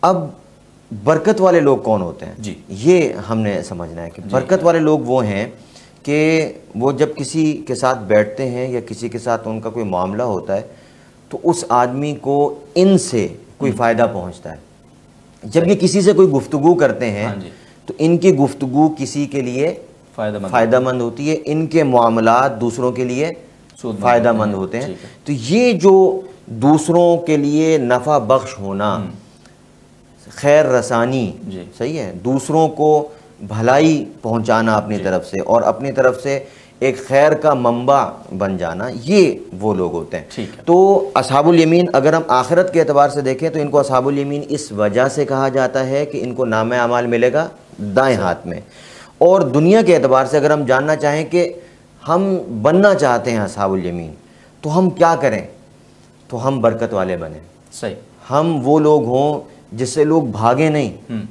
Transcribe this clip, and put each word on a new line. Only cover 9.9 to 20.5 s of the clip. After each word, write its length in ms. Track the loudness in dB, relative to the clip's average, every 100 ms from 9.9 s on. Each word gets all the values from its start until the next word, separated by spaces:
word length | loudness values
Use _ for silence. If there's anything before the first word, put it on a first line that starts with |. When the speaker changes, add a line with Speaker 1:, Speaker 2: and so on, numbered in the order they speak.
| -4 -4 -4
Speaker 1:
ہوتا 340 | -4 -6 -4 -8
ہے 60 | -8 -20 -20 -20 _ _ _
تو 100 | -4
اس 220 | -2 -2 0
آدمی 460 | 0 0 -2 -6 -6
کو 400 | -2 0 0 -2 -6
ان 240 | 2 4 4
سے 300 | 2 -4 -4 -8 -20 -6
کوئی 160 | -4
Speaker 2:
ہم۔ 40 | 0
Speaker 1:
فائدہ 300 | 0 2 0
پہنچتا 400 | -2 -10 -12 -18
ہے۔ 40 | -18 -20 _ _ _ _ _ _ _
جب 180 | -2 0
یہ 140 | 2
Speaker 2:
صحیح۔ 140 | 2 2
Speaker 1:
کسی 120 | 2
سے 120 | 2
کوئی 160 | 4 4
گفتگو 460 | 4 -2 0 2
کرتے 360 | 4 2 0 -4
ہیں 160 | -4 -6
Speaker 2:
ہاں 100 | -8
جی۔ 120 | -12 -20 -20 _ -16
Speaker 1:
تو 80 | -2
ان 200 | 2 4
کی 160 | 4
گفتگو 540 | 4 0 -2 -4 2 2 0
کسی 280 | -8 -6 -4
کے 140 | -4
لیے 340 | -4 -4 -4 -6 -16 _ _
Speaker 2:
فائدہ 240 | -8 -6 -6
مند۔ 120 | -2